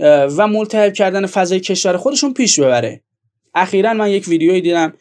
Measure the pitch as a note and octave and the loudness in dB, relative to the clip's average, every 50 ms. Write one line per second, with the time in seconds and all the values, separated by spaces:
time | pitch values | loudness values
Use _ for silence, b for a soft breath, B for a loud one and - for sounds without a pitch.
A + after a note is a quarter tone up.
0 | D3+ D3 D3 C#3+ C#3 C#3 C#3+ F3 G#3 G#3+ G#3 G#3+ G#3+ G#3+ A3+ G#3+ G#3 G3+ G3 - | 4 4 4 4 4 2 2 0 0 0 0 -2 -4 -2 0 0 0 0 2 0
1 | G3+ F#3+ F#3 G3 G3 F#3 - G3+ F#3 F3 F#3 F#3 F#3 - F#3+ F#3 - F#3+ F3 F3 | -2 0 0 -2 -4 -2 -2 -2 0 0 0 -2 -2 -2 -4 -2 -2 -2 -2 0
2 | - C4+ C#4+ C4 D4 C#4 C4 - B3 - - D#3 C#3 C3 B2 A#2+ A#2+ G#2+ - - | -2 -2 -2 -2 -2 -2 -2 -2 0 0 2 2 2 2 2 0 -2 -4 -8 -10
3 | _ _ _ _ _ _ _ _ _ _ - E3+ F#3 F#3 G3+ F#3+ G3 A3+ A3+ G#3+ | _ _ _ _ _ _ _ _ _ _ -2 -2 -2 0 0 0 0 0 0 0
4 | G#3 G3+ G3 F#3 - F3+ E3 D#3+ D#3+ E3+ F#3 F#3 E3 E3+ E3+ E3+ D#3+ D#3+ - _ | 0 0 0 -2 -2 -2 -2 0 2 2 0 0 0 0 0 0 0 -2 -4 _